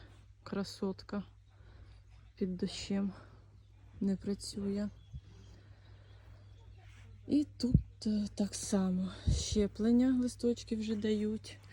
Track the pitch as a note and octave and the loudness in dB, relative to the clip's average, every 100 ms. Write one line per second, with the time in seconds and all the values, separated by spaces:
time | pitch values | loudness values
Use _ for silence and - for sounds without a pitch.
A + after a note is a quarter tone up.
0 | - - - - - G3+ G3 - G3 F#3+ | -18 -20 -20 -20 -6 -4 -4 -4 -4 -4
1 | - G#3 - - - - - - - - | -6 -6 -6 -14 -20 -20 -20 -20 -20 -20
2 | - - - - F#3+ F3+ G3 - - G3 | -20 -20 -16 -2 -2 0 -2 -2 -2 0
3 | G3+ - - - - - - - - - | 0 -4 -14 -20 -20 -20 -20 -20 -20 -2
4 | G3 F#3+ - G3+ - - G3 G3+ G#3 - | 0 0 -2 -4 -6 -4 -2 -2 -2 -6
5 | - - - - - - - - - - | -14 -14 -14 -20 -20 -20 -20 -20 -20 -20
6 | - - - - - - - - - - | -20 -20 -20 -20 -20 -20 -20 -20 -20 -20
7 | - - - C#4+ D4 - B3 - - - | -20 -16 0 2 2 -2 4 4 4 -4
8 | A3 G#3+ G3+ - G3+ - - G3 F#3+ F#3 | 0 0 0 -2 -2 -2 0 2 4 2
9 | F#3 G3 - - - G#3+ G3+ - A3 A#3+ | -2 0 2 2 2 2 2 2 4 6
10 | B3+ B3+ B3 - A#3+ A#3 - A3 G#3+ G#3+ | 6 4 2 2 0 0 -2 -4 -2 0
11 | G#3+ G#3+ G#3+ A3 - - - | 2 2 0 -2 -8 -16 -18